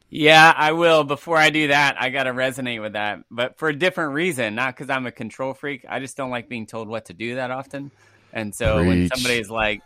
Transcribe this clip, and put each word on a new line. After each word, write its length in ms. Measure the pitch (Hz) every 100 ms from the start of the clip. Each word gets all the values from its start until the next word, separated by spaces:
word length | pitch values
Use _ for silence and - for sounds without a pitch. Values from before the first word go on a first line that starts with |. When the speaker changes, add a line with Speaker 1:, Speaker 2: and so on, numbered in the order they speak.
| _
Speaker 1:
Yeah, 420 | 135 151 156 160 143
I 180 | 151
will. 300 | 165 170 160 143
Before 320 | 143 - 160
I 120 | 156
do 200 | 151 151
that, 300 | 143 143 -
I 120 | 127
gotta 180 | 139 131
resonate 540 | 123 131 131 127 113
with 100 | 107
that, 280 | 104 104 98 -
but 260 | 113 127 -
for 120 | 156
a 60 | 143
different 380 | 180 180 151
reason, 400 | 143 180 131 110
not 220 | 107 131 127
'cause 160 | 135
I'm 160 | 135 123
a 40 |
control 440 | - 110 - 135 127
freak. 300 | 147 135 -
I 100 | 120
just 160 | 131 -
don't 140 | 131
like 180 | 123 104
being 200 | 120 107
told 200 | 113 107
what 180 | 110 -
to 80 |
do 200 | 87 117
that 160 | 127 123
often. 400 | 131 135 139 139 - _ _ _
And 220 | 113 104
so 320 | - 92 90 87
when 220 | 90 90
Speaker 2:
Preach. 40 | 127
Speaker 1:
somebody's 340 | 127 120 104
like, 320 | 113 107 104